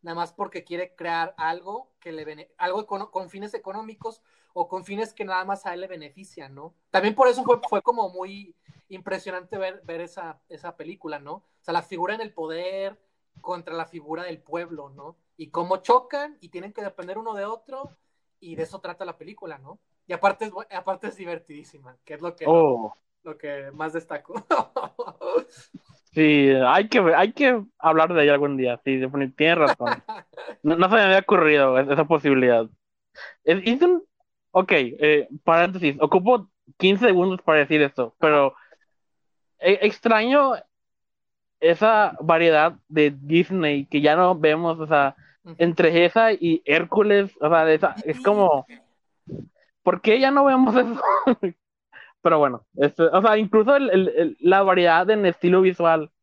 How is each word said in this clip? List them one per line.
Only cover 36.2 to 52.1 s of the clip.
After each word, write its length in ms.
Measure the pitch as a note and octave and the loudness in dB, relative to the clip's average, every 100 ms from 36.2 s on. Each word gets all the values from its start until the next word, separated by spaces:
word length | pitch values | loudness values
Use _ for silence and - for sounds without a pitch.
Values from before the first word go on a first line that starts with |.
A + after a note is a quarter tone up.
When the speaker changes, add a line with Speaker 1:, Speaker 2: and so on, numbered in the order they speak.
| F#3 B3 F#3+ _ _ _ | 2 0 0 _ _ _
Speaker 2:
quince 280 | F#3 G3 A#3+ | 2 4 4
segundos 340 | F#3 F3+ F#3 | 4 2 -2
para 180 | - D#3 | 2 2
decir 200 | C#3 D3+ | 2 2
esto, 320 | C#3+ - A#2 _ | 0 -2 -8 _
pero 300 | D#3 D3 C#3 | 2 4 2
Speaker 1:
Ajá. 80 | - _ _ _ _ _ _ _ _ _ _ | -2 _ _ _ _ _ _ _ _ _ _
Speaker 2:
e-, 180 | E3+ G3 G#3 | 0 2 0
extraño 680 | G#3+ A#3 A3 A#3 C#4+ C4+ A3 - _ _ _ _ _ _ _ _ _ | -2 0 0 2 2 0 -2 -10 _ _ _ _ _ _ _ _ _
esa 560 | D#3+ E3 G#3+ G#3+ G3 - | 2 4 4 4 2 -2
variedad 540 | D#3+ E3 E3+ D#3 D#3+ D#3+ _ | 0 2 4 4 2 -2 _
de 260 | D#3 D3 C#3 | 0 0 0
Disney 640 | C#3+ E3 E3+ F#3+ D#3 C#3+ C#3 | 0 0 2 -2 -2 -2 -4
que 140 | D3 | 0
ya 160 | D3 D#3 | 2 4
no 180 | F#3 F3+ | 2 4
vemos, 400 | D#3 D#3 E3+ D#3+ | 2 2 -2 -4
o 60 | D#3 | 0
sea, 280 | D3+ C#3 - _ _ | 0 0 -4 _ _
Speaker 1:
Ujú. 100 | - E3 | -20 -2
Speaker 2:
entre 460 | E3+ E3 E3 E3+ | -2 2 2 4
esa 280 | E3+ A3+ A3+ | 2 4 2
y 300 | G#3+ E3+ D#3+ | 2 0 -2
Hércules, 640 | - E3 F3+ G#3 G#3 G3+ G3 _ | 0 -2 0 0 4 2 2 _
o 80 | D3+ | 0
sea, 160 | E3 | 2
de 100 | D#3+ D#3 | 4 2
esa, 180 | F3+ E3 | 0 -4
es 120 | D#3 C#3 | -8 -2
Speaker 1:
Sí. 60 | |
Speaker 2:
como, 440 | G3 G#3 F#3+ C#3+ - - _ _ _ _ - - - _ _ _ | 0 2 2 2 -2 -20 _ _ _ _ -18 -18 -18 _ _ _
¿por 180 | - - | -2 0
qué 200 | G#3+ A3+ | 2 2
ya 100 | C4+ | 4
no 140 | C#4 | 4
vemos 300 | C#4 C4 B3+ A3+ | 4 4 4 2
eso? 240 | A#3 A#3 A#5+ - - | 0 -2 0 0 0
<laughs> 300 | B3 F#3+ - _ _ _ - - | -2 -4 -8 _ _ _ -20 -20